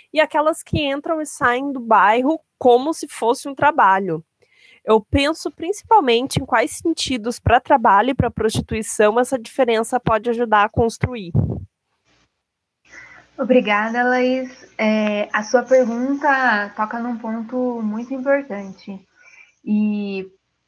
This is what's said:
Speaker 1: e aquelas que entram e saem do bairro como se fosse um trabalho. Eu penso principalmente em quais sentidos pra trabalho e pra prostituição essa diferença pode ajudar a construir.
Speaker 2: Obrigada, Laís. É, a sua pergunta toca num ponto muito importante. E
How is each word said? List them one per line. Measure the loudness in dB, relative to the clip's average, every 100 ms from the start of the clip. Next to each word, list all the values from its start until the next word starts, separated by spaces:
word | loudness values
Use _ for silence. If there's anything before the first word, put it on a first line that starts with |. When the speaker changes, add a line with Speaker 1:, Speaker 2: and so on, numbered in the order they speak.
| _
Speaker 1:
e | 0
aquelas | 0 2 0 -2
que | -4 -4
entram | -2 -4 -4 -6
e | -6
saem | -4 -2 0 -4
do | -6
bairro | 2 4 6 4 0 -2 _ 0
como | 4 4 2
se | -6 -8
fosse | -4 -2 -2 -6
um |
trabalho. | 0 2 4 4 4 0 -6 -10 _ _ _ _ _
Eu | 2 2
penso | 2 0 0 -2 -8
principalmente | -8 -6 -6 2 4 4 2 0 -4
em | -2
quais | 0 0 -2
sentidos | -4 -4 -4 -4 -4 -4
pra | 2 2
trabalho | 4 4 6 4 4
e |
pra | 0 -2
prostituição | -2 -2 -2 -4 -6 -4 0 2 2
essa | 0 -4
diferença | -6 -2 0 0 -2 -4
pode | -2 -2 -2
ajudar | -4 0 2
a | 2
construir. | 0 -2 -2 -6 -6 -4 -2 -2 -4 -12 _ _ _ _ _ _ _ _ _ _ _ _ -20 -20 -20 _ -4
Speaker 2:
Obrigada, | 2 2 4 0 0 -2
Laís. | 0 2 0 -2 -4 -12 -16 -4
É, | 0 0 0 -2 -4
a | -4
sua | 0 0
pergunta | 4 2 2 -2 -4 -2 0 2 2 0 -2
toca | -6 -6 -6
num | -6 -8
ponto | -8 -8 -6 -4 -4 -4
muito | -6 -6 -8
importante. | -6 -2 -2 -2 -10 -12 -16 -16 -16 -18 _ _ -20 _ _
E | -2 0 0 -2 -4 -6 -10 _ _ _